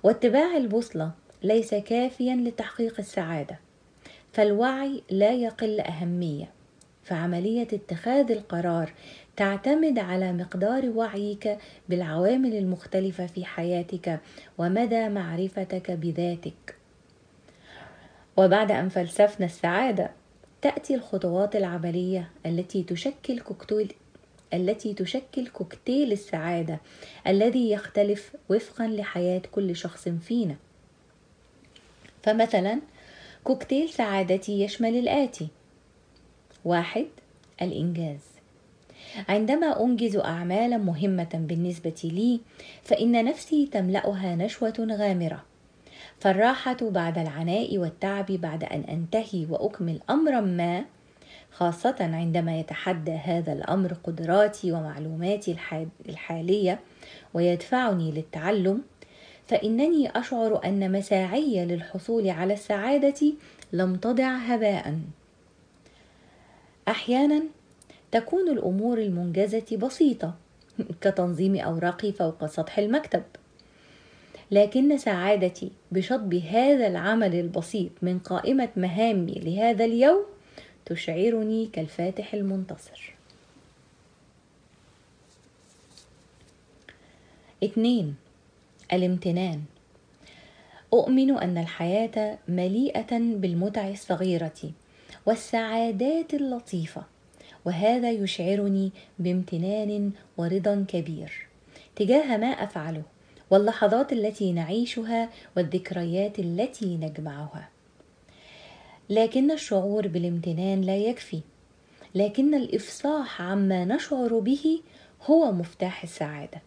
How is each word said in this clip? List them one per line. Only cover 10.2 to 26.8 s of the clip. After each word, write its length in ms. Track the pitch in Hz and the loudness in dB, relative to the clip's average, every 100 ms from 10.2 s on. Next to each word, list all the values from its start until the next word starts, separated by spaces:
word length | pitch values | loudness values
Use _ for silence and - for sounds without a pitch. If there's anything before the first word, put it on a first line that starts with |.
| 185 | 0
مقدار 520 | 175 180 185 202 262 262 | -2 -4 -2 0 0 0
وعيك 720 | 220 226 202 208 208 214 208 - - - | -2 -2 -2 -6 -4 -4 -6 -8 -20 -4
بالعوامل 680 | 175 165 156 185 262 262 214 | -2 0 2 2 4 2 0
المختلفة 720 | 185 180 - 190 190 180 180 | -2 -2 -2 -2 -2 -4 -8
في 200 | 175 180 | -8 -8
حياتك 760 | - 170 175 170 180 170 156 - - - - | -4 -2 -2 -4 -6 -4 -6 -8 -20 -18 -4
ومدى 520 | 170 196 233 226 220 | 0 2 2 0 0
معرفتك 840 | 202 170 165 190 196 190 185 185 | -4 -4 -4 -4 -4 -6 -6 -6
بذاتك. 840 | 175 170 160 175 170 165 - - - _ _ _ _ _ _ - _ - - - - - - - - | -4 -4 -2 -2 -4 -8 -14 -20 -20 _ _ _ _ _ _ -20 _ -20 -20 -20 -20 -20 -20 -2 6
وبعد 340 | 190 196 208 | 6 6 4
أن 180 | 190 185 | 2 0
فلسفنا 560 | 190 170 - 208 208 180 | -2 -4 4 4 4 -4
السعادة، 640 | - 170 185 254 202 - - _ _ - _ | 0 0 2 0 0 -4 -8 _ _ -20 _
تأتي 340 | 285 - - 269 | -2 -2 -2 -4
الخطوات 600 | 254 190 180 175 202 208 | -2 -4 0 0 0 0
العملية 760 | 185 175 170 170 180 185 170 - 165 | -2 -2 -2 -2 -2 -4 -6 -10 -4
التي 380 | 170 185 196 | -2 -2 -4
تشكل 560 | 180 175 269 285 - 240 | -4 -4 -4 -6 -6 -6
كوكتيل، 540 | - 202 - 214 202 - _ - _ _ _ | -8 -14 -4 -2 -2 -8 _ -20 _ _ _
التي 400 | 175 185 214 220 | -2 -2 -2 -4
تشكل 540 | 202 185 262 269 - 240 | -4 -4 -4 -6 -8 -8
كوكتيل 640 | - 180 - - 262 277 | -8 -10 -8 -2 0 2
السعادة 680 | 202 - 165 160 170 160 156 | 0 -4 -6 -2 -2 -2 -6